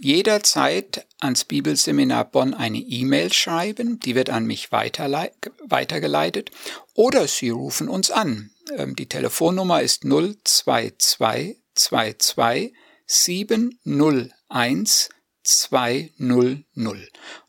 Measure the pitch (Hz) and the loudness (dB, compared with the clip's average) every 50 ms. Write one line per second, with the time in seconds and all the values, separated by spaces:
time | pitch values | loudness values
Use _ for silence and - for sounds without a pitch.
0 | - 139 143 175 196 220 214 208 208 - - - 135 139 - 294 - - - - | 0 2 2 2 4 2 2 2 2 2 2 2 2 2 0 -2 -4 -6 -10 -12
1 | - _ _ _ - 135 127 - - - - 143 139 151 147 135 - 160 147 143 | -12 _ _ _ -4 -2 -2 -2 -4 -2 -4 -2 -2 0 0 0 0 2 2 2
2 | 139 127 127 120 123 - - 135 131 131 - - 123 113 107 113 - - - 123 | 2 2 2 0 -2 2 2 2 2 2 0 -2 -4 -4 -4 -4 -6 -6 -4 -2
3 | 127 135 139 147 165 185 - - - 185 170 165 175 208 214 214 240 233 240 220 | 0 2 2 2 2 2 0 0 0 0 -2 -2 -2 -4 -4 -4 -4 -4 -4 -4
4 | - 131 117 127 127 - 143 113 113 113 110 - - - - 113 110 113 - - | -4 0 0 0 0 2 0 -2 -2 -2 -4 -6 -4 -2 -2 -2 -2 -2 -4 -6
5 | 156 139 139 151 170 - - _ - - - - 311 240 147 127 131 - - 156 | -4 -4 -2 -4 -4 -6 -10 _ -14 -14 -14 -16 -4 -2 0 0 0 -2 -4 -4
6 | 156 147 147 147 156 170 - - - - - - - - - - - _ _ - | -2 0 0 0 0 0 -2 -6 -8 -10 -14 -16 -14 -14 -14 -14 -18 _ _ 2
7 | 214 254 277 262 175 - - - - 120 117 120 135 139 - - 156 - 170 190 | 4 4 4 4 2 2 0 -2 -2 -2 -4 -4 -4 -6 -6 -6 -4 -4 -2 -2
8 | 190 - - 220 220 160 120 104 107 - _ _ _ - 294 233 - - 67 - | -2 0 0 0 0 0 -2 -4 -8 -14 _ _ _ -10 -8 -6 -6 -6 -6 -8
9 | 135 - - - - - - - 165 165 185 185 190 180 175 151 131 131 - - | -10 -8 -6 -4 -4 -4 0 0 2 2 2 2 0 2 2 2 2 0 0 -2
10 | - 139 135 151 165 196 208 - _ - - - - - 131 120 113 113 - - | 0 2 2 2 2 0 -4 -4 _ 0 0 2 2 2 0 0 -2 -4 -2 0
11 | - - - - 120 113 113 120 143 185 - - _ _ _ - - - - 135 | 0 0 2 2 0 0 0 -2 -4 -6 -10 -14 _ _ _ 0 0 2 0 0
12 | 113 107 107 - - - - - 123 117 123 143 196 240 - _ _ _ _ _ | 0 -2 -2 -2 -2 -2 2 2 2 2 2 0 -2 -6 -8 _ _ _ _ _
13 | _ - - - - - 175 185 208 - 226 220 233 240 - - _ 156 143 143 | _ -2 0 2 2 2 0 -2 -2 0 0 0 0 -2 -4 -8 _ -2 2 4
14 | 147 160 147 127 113 131 - _ _ _ - 123 120 120 135 175 208 - - - | 4 4 4 2 0 -4 -10 _ _ _ -2 0 0 2 0 0 0 2 2 0
15 | - - - _ _ _ _ _ - - - - - - - 131 123 117 123 139 | 0 -2 -6 _ _ _ _ _ 0 2 2 2 2 2 0 0 2 0 0 -2
16 | 165 156 - - 139 123 123 123 123 127 131 147 - _ _ - 117 110 98 101 | -4 -8 -10 -4 0 2 4 4 4 4 2 -4 -10 _ _ -6 -6 -6 -6 -8
17 | 98 - - - - - - - - | -14 -20 -20 -20 -20 -20 -20 -20 -20